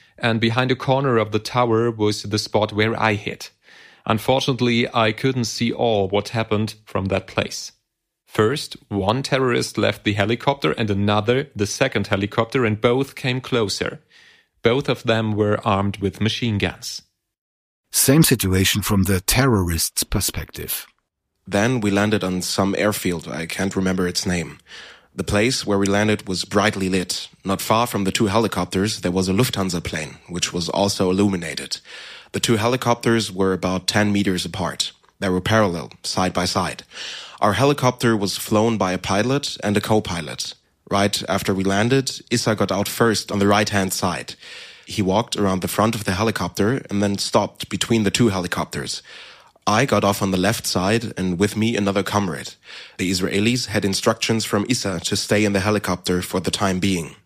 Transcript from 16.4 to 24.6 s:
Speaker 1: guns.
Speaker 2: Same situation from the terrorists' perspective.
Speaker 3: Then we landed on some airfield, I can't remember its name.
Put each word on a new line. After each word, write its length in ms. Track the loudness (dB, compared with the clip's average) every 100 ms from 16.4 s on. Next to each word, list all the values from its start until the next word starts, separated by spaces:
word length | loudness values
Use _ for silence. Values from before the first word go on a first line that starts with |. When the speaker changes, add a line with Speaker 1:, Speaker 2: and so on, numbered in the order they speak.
| -2 0
Speaker 1:
guns. 440 | -2 -4 -12 -12 -16 _ _ _ _ _ _ _ _
Speaker 2:
Same 320 | 0 4 6
situation 580 | 6 4 2 2 2 2
from 220 | 0 2
the 160 | 2 2
terrorists' 840 | 2 2 4 4 2 0 -2 -4
perspective. 840 | -4 -2 -2 -4 -8 -10 -8 -8 -10 _ _ _ _ _ -4
Speaker 3:
Then 340 | 0 2 2
we 120 | 2
landed 320 | 2 4 2
on 180 | 0 -2
some 320 | -2 0 2 2
airfield, 520 | 0 0 -2 -4 -6
I 180 | -8 -8
can't 300 | -4 -2 0
remember 320 | 0 0 -2
its 180 | -2 -2
name. 320 | -2 -4 -10